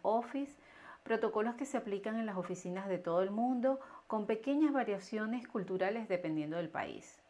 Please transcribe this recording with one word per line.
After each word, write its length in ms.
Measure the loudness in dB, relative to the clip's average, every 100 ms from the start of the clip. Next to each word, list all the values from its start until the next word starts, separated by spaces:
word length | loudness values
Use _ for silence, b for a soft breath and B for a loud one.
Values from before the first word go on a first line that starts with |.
office, 560 | 2 2 0 -4 -6 -8 B B B B
protocolos 500 | -2 0 2 2 0
que 140 | -2 -2
se 100 | -2
aplican 380 | -2 -2 -2 -2
en 100 | -2
las 100 | -2
oficinas 540 | -2 -4 -4 -4 -2
de 80 | -2
todo 240 | 2 2
el 80 | 2
mundo 500 | 2 2 4 2 2 B B -4
con 180 | -2 0
pequeñas 480 | 0 2 4 4
variaciones 760 | 4 2 -2 -2 -2 -2 -2 -2
culturales 600 | -4 0 2 2 0 0
dependiendo 480 | 0 0 0 0 -2
del 120 | -2
país. 500 | -4 -4 -6 -14 -20